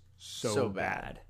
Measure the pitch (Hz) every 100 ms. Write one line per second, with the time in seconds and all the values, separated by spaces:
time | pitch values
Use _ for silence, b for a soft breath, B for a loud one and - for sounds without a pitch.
0 | - - - - 120 110 113 95 92 98
1 | 69 -